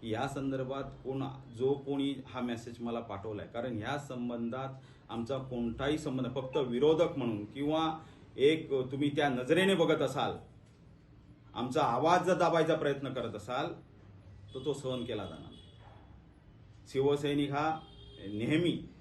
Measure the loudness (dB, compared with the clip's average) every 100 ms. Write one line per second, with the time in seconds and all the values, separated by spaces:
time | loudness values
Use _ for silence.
0 | -4 -2 -2 -2 -4 -2 -4 -4 -8 -10
1 | -6 -6 -6 -8 -14 -2 0 2 -2 -2
2 | -2 -2 -8 -6 -4 -4 -8 -8 -4 -4
3 | -4 -8 -6 -8 -8 -6 -4 -4 -4 -4
4 | -6 -6 -4 -4 -4 -4 -6 -10 -18 -20
5 | -10 -8 -4 -4 -4 -4 -4 -2 0 0
6 | -2 -2 -2 -2 -2 -2 0 4 4 6
7 | 4 2 -2 -2 -6 -4 0 2 0 -2
8 | -10 -20 -18 4 6 6 2 0 0 0
9 | 0 2 2 2 4 6 6 6 4 4
10 | 2 0 -2 -2 -10 -20 -20 -20 -20 -20
11 | -20 -20 -20 -20 -14 -6 -2 2 4 4
12 | 6 4 4 4 6 4 4 4 2 0
13 | -4 -4 -4 -6 -6 -4 -4 -6 -14 -20
14 | -20 -20 -20 -20 -14 -8 -4 -4 -2 -4
15 | -4 -6 -6 -10 -14 -18 -20 -20 -20 -20
16 | -20 -20 -20 -20 -20 -20 -20 -20 -6 2
17 | 4 4 2 0 0 0 0 -2 -8 -20
18 | -20 -14 -8 -4 2 2 2 0 -4 -16